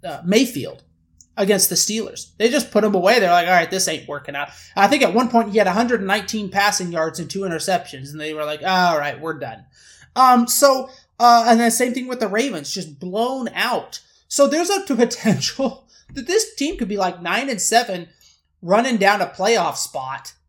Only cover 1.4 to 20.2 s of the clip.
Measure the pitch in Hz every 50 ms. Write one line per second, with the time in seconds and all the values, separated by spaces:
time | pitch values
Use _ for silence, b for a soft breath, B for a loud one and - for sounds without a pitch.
1.4 | 208 190 214 190 180 - 185 - - - 208 226 214 - - - - - _ _
2.4 | 208 233 240 294 - - - 214 208 214 202 185 175 190 233 247 202 175 175 175
3.4 | 170 175 185 175 170 165 - - - 208 160 143 127 123 147 143 - - 143 143
4.4 | 143 - B B B B B - 196 196 285 302 262 190 175 226 262 233 - 233
5.4 | 226 214 196 220 208 190 175 208 240 240 247 220 196 190 196 220 190 - - 220
6.4 | 208 190 185 196 196 208 196 - 190 175 170 165 160 160 160 - 170 - - 196
7.4 | 196 190 170 160 151 - 185 175 - - - 131 131 139 143 156 151 156 156 156
8.4 | 151 151 151 151 143 - 185 185 180 139 165 151 143 147 131 - 151 165 156 143
9.4 | 139 120 113 117 - _ b b b b b b b b _ 233 - 254 247 247
10.4 | 240 233 - - 277 285 262 262 262 B B B B B _ _ 226 240 240 233
11.4 | 226 233 233 226 240 233 226 - 254 247 233 262 247 254 254 247 226 196 190 220
12.4 | 262 285 220 160 143 143 - 196 175 156 147 135 - 180 180 214 233 247 262 269
13.4 | 247 226 - - 202 233 240 175 - - - - b b b b b b - -
14.4 | 285 277 277 311 349 349 403 392 392 - 277 220 240 233 - - - 226 196 127
15.4 | - - - - 269 269 269 - _ b b b b b - 277 233 - 349 440
16.4 | 440 - - - 277 302 392 - 233 190 208 196 190 180 175 170 170 170 180 220
17.4 | 269 277 247 190 - - 220 233 247 233 190 175 170 170 b b b b b b
18.4 | b _ _ _ - 170 185 214 240 269 247 214 196 190 208 208 190 180 - -
19.4 | 180 208 233 214 175 160 139 - - - - 143 131 131 135 135